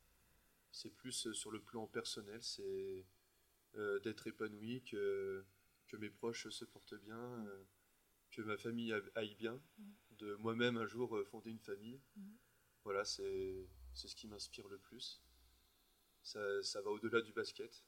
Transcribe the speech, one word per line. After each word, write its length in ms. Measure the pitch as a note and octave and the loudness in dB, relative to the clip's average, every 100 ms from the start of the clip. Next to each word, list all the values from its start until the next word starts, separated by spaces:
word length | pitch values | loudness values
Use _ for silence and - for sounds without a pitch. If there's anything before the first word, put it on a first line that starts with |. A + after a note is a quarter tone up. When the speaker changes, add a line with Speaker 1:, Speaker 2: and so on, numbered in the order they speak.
| - - - - _ _ _ | -20 -20 -20 -20 _ _ _
Speaker 1:
C'est 180 | - A2 | -10 -10
plus, 380 | G2+ B2+ A#2+ A2+ | -8 -4 0 0
euh, 40 | |
sur 200 | A2 A2 | 0 -2
le 100 | G#2+ | -4
plan 240 | G#2 A#2 G#2+ | -4 -4 0
personnel, 560 | A#2+ A2+ A2+ G#2 A2 | 0 0 -4 -4 -6
c'est, 640 | - - G2 F#2+ F#2+ F#2+ F#2+ - _ _ _ _ _ G#2+ | -4 -2 0 0 0 -4 -6 -20 _ _ _ _ _ 0
euh, 240 | G#2 G2+ | 4 4
d'être 260 | A2 G#2+ A2+ | 2 0 -4
épanoui, 560 | - G#2+ G#2 A2 B2+ | -2 -2 0 -2 -2
que, 600 | - G#2 G2+ G2 G2 F#2+ F#2+ - - _ - | -2 2 4 4 2 -2 -6 -20 -20 _ -12
que 100 | G#2+ | -6
mes 140 | G#2+ | -6
proches 380 | G2+ A#2 A#2 A2 | 0 0 0 -4
se 160 | G#2 | -6
portent 320 | A2+ G#2 - G#2+ | -8 -12 -10 -10
bien, 400 | G2+ A2+ B2 B2 | -8 -6 -4 -4
Speaker 2:
Mhm. 80 | G#2 | -4
Speaker 1:
euh, 180 | G2 G2 _ _ _ _ _ _ | -6 -14 _ _ _ _ _ _
que 100 | - | -4
ma 140 | G#2+ G#2 | 0 0
famille 360 | A#2 A#2 A#2 | 2 2 4
a-, 80 | G#2+ G2 | 2 2
aille 220 | A2+ G#2+ G#2 | 0 -2 0
bien, 260 | A2 B2+ - - | -2 -2 -10 -16
Speaker 2:
Mhm. 160 | G3+ - - G#2+ | -16 -16 -20 -8
Speaker 1:
de 160 | G#2+ | -4
moi-même 420 | G#2 A2 A2+ A#2+ A#2 | 0 2 6 6 6
un 100 | G#2+ | 0
jour, 300 | A2+ A#2+ A2 | 0 2 2
euh, 80 | |
fonder 260 | G2+ A2 A2+ | 0 -4 -8
une 100 | A2+ | -8
famille. 400 | - G2+ A2 C3+ - G#3 | -6 -6 -6 -12 -14 -14
Speaker 2:
Mhm. 200 | G3 A3 - _ _ _ | -12 -14 -20 _ _ _
Speaker 1:
Voilà, 220 | G#2+ G2 | 4 6
c'est, 640 | G#2 - G2 F#2+ F#2+ F#2+ F#2 - - | 6 2 2 2 2 -2 -6 -12 -12
c'est 160 | - G#2 | -10 -8
ce 80 | - | -8
qui 100 | A2 | -8
m'inspire 400 | G#2 - - G2+ | -8 -8 -8 -10
le 120 | G2 | -12
plus. 440 | - A#2 - - - - - - - _ _ _ _ _ | -12 -8 -8 -10 -16 -20 -20 -20 -20 _ _ _ _ _
Ça, 360 | - G#2+ G2+ G2+ | -8 2 6 6
ça 180 | F#2+ G#2 | 4 0
va 80 | G2+ | 2
au-delà 300 | G#2+ A2 A2+ | 2 6 6
du 120 | A2 | 6
basket. 520 | A2+ G#2 - A2 - | 0 -2 -2 -8 -8